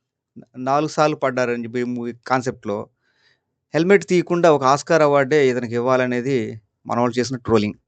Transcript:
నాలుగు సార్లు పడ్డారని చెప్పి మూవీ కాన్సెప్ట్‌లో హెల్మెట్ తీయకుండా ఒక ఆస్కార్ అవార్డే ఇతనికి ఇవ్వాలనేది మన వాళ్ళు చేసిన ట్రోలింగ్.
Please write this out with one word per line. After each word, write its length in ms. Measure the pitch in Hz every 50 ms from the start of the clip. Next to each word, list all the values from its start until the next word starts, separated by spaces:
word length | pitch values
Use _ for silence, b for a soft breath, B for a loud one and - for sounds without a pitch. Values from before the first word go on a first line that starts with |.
| _ _ _ _ _ _ _ - - - _ 127
నాలుగు 340 | 127 131 139 147 151 151 - -
సార్లు 180 | 151 151 151
పడ్డారని 480 | 147 - 131 127 123 127 120 120 120 117
చెప్పి 200 | 113 113 123 123
మూవీ 300 | 123 123 120 120 120 117 120 _ -
కాన్సెప్ట్‌లో 600 | 131 131 120 131 113 120 - 110 101 104 110 - _ _ _ _ _ _ _ _ _ _ _ _ _ _ _ _ -
హెల్మెట్ 320 | 147 165 180 202 190 165
తీయకుండా 480 | - 185 175 165 - 180 175 170 175 151
ఒక 100 | 139 135
ఆస్కార్ 380 | 131 139 143 - - 175 156
అవార్డే 480 | 156 147 143 143 139 131 147 151 143 131
ఇతనికి 240 | 123 123 123 117 113
ఇవ్వాలనేది 840 | 120 120 127 131 127 127 127 123 123 120 135 139 127 110 107 113 113 - _ _ _ _ -
మన 120 | 110 117
వాళ్ళు 200 | 123 123 113 123
చేసిన 180 | 120 117 135 120
ట్రోలింగ్. 400 | - - 113 110 104 104 92 - _